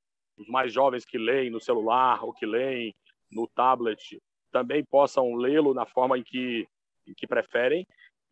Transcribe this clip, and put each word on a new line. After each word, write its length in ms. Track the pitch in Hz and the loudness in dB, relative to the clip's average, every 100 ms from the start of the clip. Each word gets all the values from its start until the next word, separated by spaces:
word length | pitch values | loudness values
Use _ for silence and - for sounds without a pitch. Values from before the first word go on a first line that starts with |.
| _ _ _ _ | _ _ _ _
os 120 | 104 | -6
mais 240 | 127 127 | -2 -2
jovens 320 | 113 139 123 | 2 2 0
que 120 | - 123 | -8 -6
leem 340 | 113 135 127 | -2 0 -2
no 100 | 113 | -6
celular 640 | - 117 110 123 131 110 | -2 0 2 2 2 2
ou 80 | 113 | -2
que 120 | 117 | -8
leem 500 | 110 113 135 127 113 - _ _ _ | -4 -2 -2 -4 -8 -12 _ _ _
no 160 | 110 117 | -8 -8
tablet 720 | - 127 127 117 104 - - _ _ _ | 0 2 2 0 -6 -10 -20 _ _ _
também 340 | 127 123 143 | -4 0 -2
possam 500 | 143 139 143 - 127 | 2 4 4 2 0
lê-lo 400 | 120 123 151 147 | 0 2 4 4
na 120 | 131 113 | 2 -2
forma 320 | - 127 127 | 0 2 0
em 40 | |
que, 440 | 120 127 127 117 98 _ _ _ - | -2 -8 -4 -6 -8 _ _ _ -20
em 80 | |
que 120 | 98 - | -14 -4
preferem. 600 | 120 - 120 123 160 185 _ - _ _ | -4 -2 0 0 -2 -6 _ -20 _ _